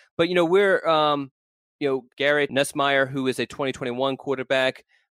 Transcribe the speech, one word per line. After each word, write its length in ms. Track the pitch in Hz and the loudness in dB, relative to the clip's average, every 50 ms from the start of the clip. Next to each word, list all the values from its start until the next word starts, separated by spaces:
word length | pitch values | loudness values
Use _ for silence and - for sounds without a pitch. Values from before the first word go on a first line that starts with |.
| _ _ - | _ _ -2
But, 140 | - 170 175 | -2 -2 2
you 60 | 180 | 2
know, 100 | 175 170 | 2 2
we're, 400 | 160 185 196 202 190 180 - - | 4 4 4 4 4 2 2 2
um, 440 | 165 160 156 151 147 147 143 139 131 _ _ _ _ _ _ _ _ _ - | 2 2 2 2 2 0 0 -4 -10 _ _ _ _ _ _ _ _ _ -4
you 80 | 147 | -2
know, 180 | 139 135 131 120 _ _ | -2 -2 -2 -6 _ _
Garrett 340 | - 139 143 147 147 143 135 | -2 0 2 2 2 0 0
Nussmeier, 580 | 120 135 139 - - 147 139 139 139 135 135 131 | 0 -2 -2 -2 -2 -2 0 2 2 2 0 0
who 180 | 139 139 131 | -2 -4 -2
is 120 | 127 120 - | -2 -2 -2
a 80 | 120 | -6
twenty 240 | - - - 143 131 | -6 -6 -6 -6 -6
twenty-one 460 | 123 - 139 123 120 123 135 135 131 | -6 -6 -8 -6 -4 -2 -2 -2 -2
quarterback 640 | - - 139 131 127 131 - 135 131 131 131 - - _ _ _ _ _ _ | -4 -4 -4 -4 -4 -2 -2 0 0 0 0 -2 -6 _ _ _ _ _ _